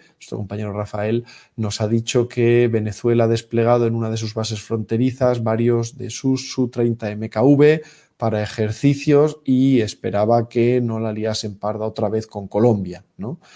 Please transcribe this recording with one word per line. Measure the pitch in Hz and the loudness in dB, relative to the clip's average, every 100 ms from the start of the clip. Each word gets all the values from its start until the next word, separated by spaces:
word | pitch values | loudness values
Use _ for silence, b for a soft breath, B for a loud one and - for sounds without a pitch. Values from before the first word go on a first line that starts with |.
| b _ | b _
nuestro | - 113 | -12 -10
compañero | 101 104 104 | -8 -8 -6
Rafael, | 101 104 107 107 117 117 B B - | -6 -6 -4 -2 -2 -4 B B -8
nos | 107 - | -6 -4
ha | 110 | -2
dicho | 117 113 123 120 | -2 0 0 0
que | - 117 120 120 | 0 2 4 2
Venezuela | 113 107 101 120 117 | 0 -4 -4 0 2
ha | 117 | 2
desplegado | 113 - 117 117 120 117 | 0 -2 -2 2 4 2
en | |
una | 113 113 | 0 -4
de | 110 | -4
sus | 107 | -6
bases | 110 110 107 | -6 -6 -6
fronterizas | - 113 101 113 127 123 127 123 | -6 -6 -2 0 0 0 0 0
varios | 113 113 120 117 117 - | 0 0 2 0 -2 -8
de | 110 | -12
sus | - 135 131 - | -4 -2 -2 -2
Su | - 127 | -4 -4
treinta | 123 120 117 107 | 0 -2 -2 -6
M | 104 107 | -6 -4
K | 110 | 2
V | 135 143 147 156 B B B _ | 6 8 6 4 B B B _
para | 117 107 | -2 -2
ejercicios | 107 - 107 110 143 143 151 143 151 151 | -4 -4 -4 0 0 2 2 4 4 0
y | - 127 135 131 | 0 2 4 4
esperaba | 107 - 104 101 107 120 117 | 2 -4 -4 0 2 2 0
que | 120 117 127 | 0 2 2
no | 120 110 | 0 -2
la | 110 | -4
liasen | 107 107 107 107 101 | -4 -4 -4 -6 -8
parda | 104 107 | -6 -6
otra | 110 - 107 | -6 -4 -2
vez | 110 107 | -2 -6
con | 107 98 | -10 -6
Colombia, | 104 117 107 92 85 - - | 2 4 4 -2 -10 -16 -12
¿no? | 101 165 B | -10 -10 B